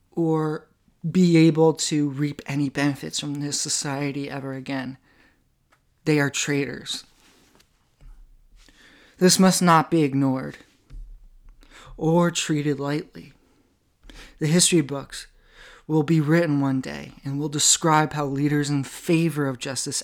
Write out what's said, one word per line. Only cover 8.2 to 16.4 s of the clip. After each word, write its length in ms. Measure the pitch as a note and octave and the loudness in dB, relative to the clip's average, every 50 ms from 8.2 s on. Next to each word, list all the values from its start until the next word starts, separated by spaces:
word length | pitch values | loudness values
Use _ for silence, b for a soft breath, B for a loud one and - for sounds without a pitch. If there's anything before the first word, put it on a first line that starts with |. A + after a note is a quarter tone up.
| - _ _ _ _ _ _ b b b b b b b b b b b b | -20 _ _ _ _ _ _ b b b b b b b b b b b b
This 220 | b F#3 F#3 - - | b 4 4 6 6
must 220 | F#3 F#3 F3+ - | 6 4 4 4
not 280 | F3+ F3+ G#3 B3+ - - | 4 6 6 6 4 4
be 140 | F3 E3 D3+ | 2 2 2
ignored 540 | C#3 C3+ C#3 C#3 C3+ C3 C3 C#3+ D3 - - - _ _ _ _ - - - - - - - - - _ - - - - _ B B B B B B B | 2 2 2 2 2 0 -2 -6 -10 -12 -16 -20 _ _ _ _ -20 -18 -18 -18 -18 -20 -20 -20 -20 _ -20 -20 -20 -20 _ B B B B B B B
or 360 | B - D#3 E3 F3 F3 E3+ | B 0 2 2 4 2 2
treated 500 | E3+ - - - D#3+ D3 C#3+ D3+ C#3+ B2+ | 0 -4 -4 -2 -2 -2 0 -2 -2 -2
lightly. 500 | C#3+ C#3+ D3 D3+ - - - E3 - C#3+ _ _ _ _ _ _ _ _ _ _ _ _ _ _ - B B B B B B B | -4 -4 -4 -4 -6 -10 -16 -20 -20 -20 _ _ _ _ _ _ _ _ _ _ _ _ _ _ -20 B B B B B B B
The 80 | D#3 | -2
history 340 | D3+ D#3+ F3+ - - F#3 E3 | 2 2 2 2 4 2 2
books 460 | C#3+ C3+ C#3 C#3 C3+ - - - - - B B B B B B B B B B B | 0 0 -6 -12 -12 -14 -16 -18 -18 -18 B B B B B B B B B B B
will 160 | B D#3 D#3 D3 | B 0 0 2
be 160 | C#3 E3 D#3+ | 2 2 2
written 400 | D3 C#3+ D#3+ E3+ | 4 4 2 2